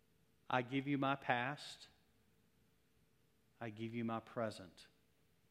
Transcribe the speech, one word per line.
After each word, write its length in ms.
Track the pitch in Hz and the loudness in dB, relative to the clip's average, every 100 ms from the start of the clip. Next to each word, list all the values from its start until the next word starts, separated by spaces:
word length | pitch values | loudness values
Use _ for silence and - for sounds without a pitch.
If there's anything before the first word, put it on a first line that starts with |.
| _ _ _ _ - | _ _ _ _ 0
I 120 | 127 | 2
give 260 | 120 135 135 | 2 0 2
you 100 | 139 | 2
my 180 | 135 139 | 2 2
past. 760 | - 123 123 147 - - - - _ _ _ _ _ _ _ _ _ _ _ _ _ _ _ - | 2 2 2 -4 -8 -14 -16 -20 _ _ _ _ _ _ _ _ _ _ _ _ _ _ _ -10
I 120 | 117 | -8
give 220 | 107 113 | -4 -4
you 120 | 117 113 | 0 0
my 140 | 113 | 0
present. 640 | - - 110 104 90 - - - _ _ _ _ _ | -2 0 0 0 -10 -16 -20 -20 _ _ _ _ _